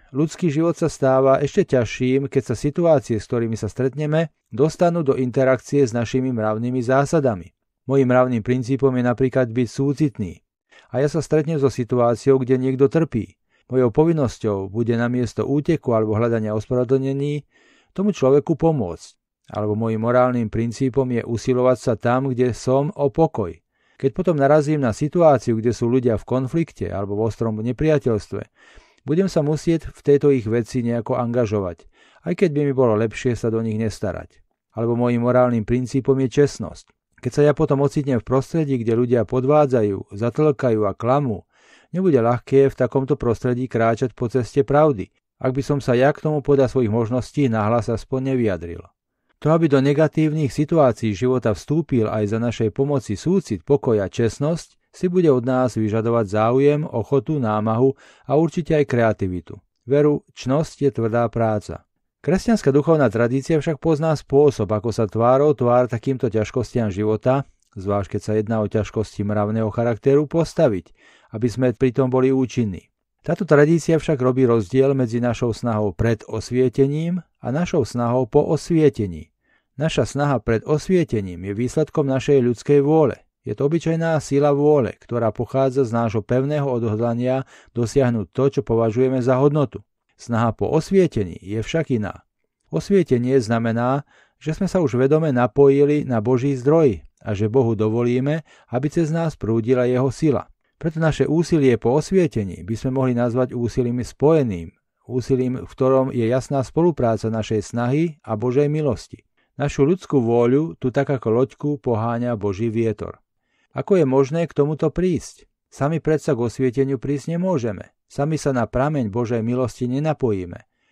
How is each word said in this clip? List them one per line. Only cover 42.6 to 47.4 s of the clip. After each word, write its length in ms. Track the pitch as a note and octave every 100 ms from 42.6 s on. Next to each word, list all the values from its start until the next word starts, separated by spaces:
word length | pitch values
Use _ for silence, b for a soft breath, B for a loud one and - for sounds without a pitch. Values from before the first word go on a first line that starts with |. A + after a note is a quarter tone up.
| C#3
v 100 | -
takomto 380 | B2 C3+ C3+ C#3+
prostredí 480 | A#2 A2+ B2+ B2
kráčať 480 | B2+ A2+ A2+ A#2 B2+
po 160 | - A#2+
ceste 320 | C3 A2+ C#3+
pravdy, 480 | - C#3 D#3 G#2 F#2 _ _ -
ak 160 | B2+ C3
by 60 |
som 140 | - C#3+
sa 160 | C3 A#2+
ja 160 | C#3
k 160 | - D#3
tomu 160 | D3+
podľa 240 | C#3+ C#3 B2
svojich 240 | C3 A2
možností 560 | A#2 A2 B2 - D3